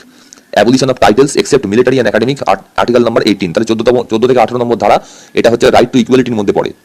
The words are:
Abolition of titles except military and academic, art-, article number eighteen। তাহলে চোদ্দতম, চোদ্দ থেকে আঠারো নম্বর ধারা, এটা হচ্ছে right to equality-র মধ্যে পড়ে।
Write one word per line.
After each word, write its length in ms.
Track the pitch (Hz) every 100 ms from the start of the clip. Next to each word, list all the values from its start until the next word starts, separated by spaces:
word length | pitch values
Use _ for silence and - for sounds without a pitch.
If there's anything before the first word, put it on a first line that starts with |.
| - - - - _ 101
Abolition 280 | 107 131 131
of 40 | 127 107
titles 260 | 110 147 -
except 220 | - 135 98
military 240 | 107 127 131
and 60 | 110
academic, 260 | 110 117 143 -
art-, 160 | 98 - -
article 220 | 110 120 117
number 160 | 123 110
eighteen। 200 | 98 90
তাহলে 140 | 80 113
চোদ্দতম, 240 | 113 123 123 -
চোদ্দ 120 | 110 123
থেকে 120 | 123 107
আঠারো 140 | 123
নম্বর 140 | 120 110
ধারা, 140 | 104 147 - - - -
এটা 100 | 117
হচ্ছে 140 | 117 127 113
right 140 | 113
to 40 | 131
equality-র 320 | 117 127 120 113
মধ্যে 140 | 98 82
পড়ে। 120 | - -